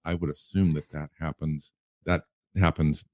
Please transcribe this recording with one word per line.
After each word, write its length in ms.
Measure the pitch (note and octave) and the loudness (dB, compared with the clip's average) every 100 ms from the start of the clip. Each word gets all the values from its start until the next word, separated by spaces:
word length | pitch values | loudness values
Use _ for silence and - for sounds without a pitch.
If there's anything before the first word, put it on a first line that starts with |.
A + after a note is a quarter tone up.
I 100 | E2 | -6
would 140 | E2+ E2 | -4 -4
assume 440 | - - F#2+ F#2 | -6 -2 2 2
that 160 | D2+ - | 2 -4
that 200 | D2+ D2+ - | -10 -12 -8
happens. 540 | D#2+ - D#2 D2+ - _ _ _ | -8 -4 -4 -6 -8 _ _ _
That 180 | - F2 - _ _ - | -2 -2 -4 _ _ 2
happens 480 | E2+ - D#2 D2+ - | 2 4 0 0 -6